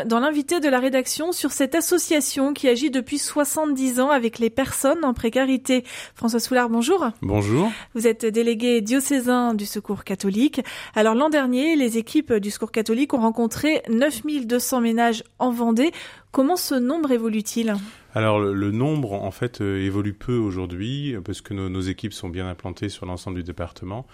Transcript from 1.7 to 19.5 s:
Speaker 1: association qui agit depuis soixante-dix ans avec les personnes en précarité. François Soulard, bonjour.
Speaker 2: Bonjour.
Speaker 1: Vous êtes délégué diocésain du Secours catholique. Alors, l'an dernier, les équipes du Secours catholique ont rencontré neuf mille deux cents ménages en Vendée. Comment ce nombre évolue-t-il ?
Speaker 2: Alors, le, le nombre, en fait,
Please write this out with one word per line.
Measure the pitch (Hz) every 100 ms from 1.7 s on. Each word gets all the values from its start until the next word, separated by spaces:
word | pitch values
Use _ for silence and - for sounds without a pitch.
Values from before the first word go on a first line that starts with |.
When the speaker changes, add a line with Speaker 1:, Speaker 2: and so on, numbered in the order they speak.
Speaker 1:
association | 330 - 359 - 311 - 277 269
qui | 285 262
agit | 240 294
depuis | 254 262 285
soixante-dix | - 294 285 311 302 262 262 247
ans | 269
avec | 285 233 -
les | 226
personnes | 226 262 - 269 339
en | 294
précarité. | 233 226 254 269 262 269 254 247 - -
François | - 233 233
Soulard, | - 254 240
bonjour. | 233 240 370 262 -
Speaker 2:
Bonjour. | 95 104 101 123 214 214 -
Speaker 1:
Vous | 233 226
êtes | 226
délégué | 226 214 233 220 247 240
diocésain | 208 269 269 277 247 247 240
du | 214 202
Secours | 208 - 196
catholique. | - 190 196 202 294 277 - - -
Alors, | 220 220
l'an | 226 311
dernier, | 302 262 247 311 311
les | 240 226
équipes | 220 302 294
du | 220 202
Secours | - 220
catholique | 226 214 226 285
ont | 269
rencontré | 226 226 226 - 294 311 -
neuf | 226 294 233
mille | 302 294 226
deux | 247
cents | - 254
ménages | 233 226 233 226 - -
en | 254
Vendée. | 233 233 226 311 - - - -
Comment | - 269 359
ce | -
nombre | 269 247 330 294
évolue-t-il ? | 240 226 214 208 233 226 202 208 - -
Speaker 2:
Alors, | 110 107 107
le, | 101
le | 98 101
nombre, | 110 143 151 117
en | 98 98
fait, | - 123